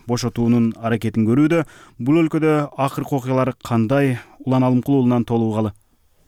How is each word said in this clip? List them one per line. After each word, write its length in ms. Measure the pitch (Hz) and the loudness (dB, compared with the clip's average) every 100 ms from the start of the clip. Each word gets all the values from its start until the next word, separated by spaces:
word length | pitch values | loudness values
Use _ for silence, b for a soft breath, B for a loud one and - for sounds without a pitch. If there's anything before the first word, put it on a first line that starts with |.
| - | -6
бошотуунун 720 | 120 120 - 117 120 117 110 | -4 -4 -2 0 2 0 -2
аракетин 480 | 113 113 110 107 110 | -4 -2 -2 0 2
көрүүдө. 400 | 123 151 165 151 B B - | 2 2 2 -2 B B -8
Бул 240 | 120 165 | 0 2
өлкөдө 480 | 160 160 156 151 143 - | 2 0 2 0 -2 -4
акыркы 380 | 135 - 139 143 | -4 -4 -6 -4
окуялар 400 | 123 131 127 120 | -2 -2 -2 -4
кандай? 560 | - 117 110 135 139 123 B B - | -4 -2 0 2 0 -2 B B -2
Улан 180 | 131 | 0
Алымкул 380 | 127 127 120 139 | 2 0 2 2
уулунан 240 | 123 123 110 | 2 2 0
толугу 300 | 117 113 110 | 0 0 -2
калы. 180 | 107 - _ _ _ _ | -4 -6 _ _ _ _